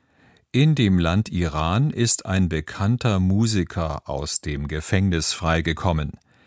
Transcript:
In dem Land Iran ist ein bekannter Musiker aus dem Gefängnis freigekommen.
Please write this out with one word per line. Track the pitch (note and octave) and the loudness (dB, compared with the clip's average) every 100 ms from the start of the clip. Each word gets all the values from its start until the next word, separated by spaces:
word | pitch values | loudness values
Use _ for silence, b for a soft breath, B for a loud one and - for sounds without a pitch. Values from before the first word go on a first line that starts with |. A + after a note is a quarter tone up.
| b b b b _ | b b b b _
In | B2 D3+ C#3+ | 2 2 4
dem | A2 F#2 | 4 4
Land | E2 F#2 A2 | 2 2 0
Iran | F2 E2+ D2+ E2 G2 D3 | -2 -2 -2 0 0 0
ist | - A#2 - - | 0 0 0 0
ein | F#2+ F2+ | 0 0
bekannter | D#2+ D#2 - G2+ A#2+ A#2+ G2 | -2 -6 -2 0 0 0 2
Musiker | F#2 G2 A#2 G#2+ E2 - D#2+ D2 - | 2 2 2 0 -2 -4 -4 -6 -8
aus | C#2 D2+ - | -8 -4 -6
dem | D#2+ C#2+ C#2+ | -6 -6 -6
Gefängnis | D2+ - G2 G2 E2+ D#2 | -6 -2 2 2 2 0
freigekommen. | - E2 E2 E2 D#2+ F#2+ D#2+ D2 - b b | -2 0 2 0 -2 0 0 -2 -8 b b